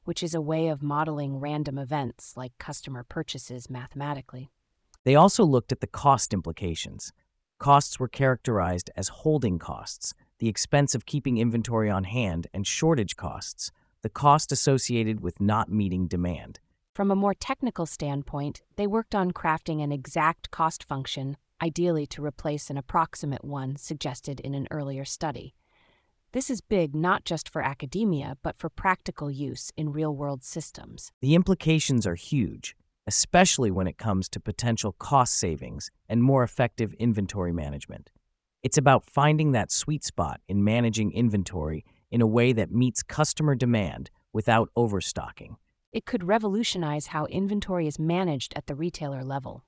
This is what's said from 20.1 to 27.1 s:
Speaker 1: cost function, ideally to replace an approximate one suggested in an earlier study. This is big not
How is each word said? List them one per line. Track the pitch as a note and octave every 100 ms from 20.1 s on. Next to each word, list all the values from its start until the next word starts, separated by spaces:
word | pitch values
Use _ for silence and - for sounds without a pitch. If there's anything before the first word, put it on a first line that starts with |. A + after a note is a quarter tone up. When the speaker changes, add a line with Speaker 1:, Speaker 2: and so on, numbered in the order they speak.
| E3+ D#3+ - -
Speaker 1:
cost | - E3 -
function, | - C3+ C3+ C#3 C3+ C#3+ _ -
ideally | E3+ D#3+ F3 D#3 C#3+
to | -
replace | D3 - D#3 D3 -
an | C#3
approximate | - E3+ D#3+ - D3 C3
one | C#3+ C#3+ C3 C#3+
suggested | - D#3 C#3+ C3 - C3+
in | C#3
an | C#3 -
earlier | D#3 C#3 C3+
study. | C#3 - D#3+ B2 - _ _ _ _ _ _ _ _
This | B3+ -
is | A3
big | - G3+ D#3
not | D3+ F3